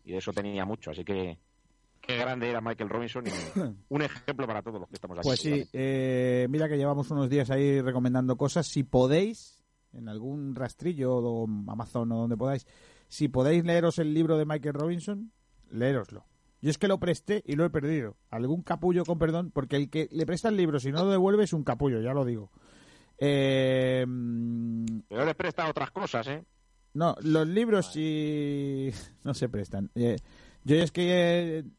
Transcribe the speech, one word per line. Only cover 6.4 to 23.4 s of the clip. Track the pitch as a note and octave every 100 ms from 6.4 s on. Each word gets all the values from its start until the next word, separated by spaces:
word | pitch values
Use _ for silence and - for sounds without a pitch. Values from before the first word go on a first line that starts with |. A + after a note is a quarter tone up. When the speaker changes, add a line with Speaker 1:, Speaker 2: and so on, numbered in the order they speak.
Speaker 2:
eh, | B2
mira | D3+ D#3
que | D3
llevamos | C#3 C#3+ C3+
unos | D3 C3+
días | C#3+ B2
ahí | C3+ C#3+ C#3
recomendando | C3 B2+ B2 B2+ B2+ A#2+
cosas, | C#3 F3 D3+
si | D3
podéis, | C3+ B2+ B2+ D#3 G3+ A3+ - _ _ _ _
en | B2 A2+
algún | G#2+ B2+ D3 C#3
rastrillo | B2 B2 - E3+ D#3+ B2+ B2+
o | A#2+ A#2 A2+ G#2 G2+
Amazon | G#2+ A2+ B2 A#2
o | A2+
donde | A#2 A2
podáis, | C3 C3+ - - - - _
si | - D3
podéis | B2+ C3+ E3+
leeros | E3+ E3+ E3 E3+
el | D#3
libro | D#3 D#3+ D#3
de | D3+
Michael | D3+ D3
Robinson, | C#3+ D#3+ F3 D#3+ G3+ A3+ _ _ _ -
leéroslo. | A2+ B2+ C3 G2 G#2 _ _ _ -
Yo | C#3+
es | D3+
que | G3+
lo | F#3+
presté | F3 D#3+ - G#3 -
y |
lo | D3
he | C#3
perdido. | D#3 C#3 D#3 A2 - -
Algún | A2+ B2 E3+
capullo, | - A3+ F3 F3
con | E3 E3
perdón, | D#3+ E3 F3
porque | - C3 C#3+
el | C#3
que | D#3 D3+
le | D3 D#3
presta | E3+ A3+
el | G#3
libro, | E3+ D3
si | C3
no | D3+
lo | F#3+
devuelve, | F#3+ F#3+ G#3
es | G3+
un | E3
capullo, | C#3+ A#2 C#3+ A#2
ya | A2+
lo | C#3
digo. | B2+ A2+ G2+ _ _ - - - _ -
Eh, | C#3+ C#3+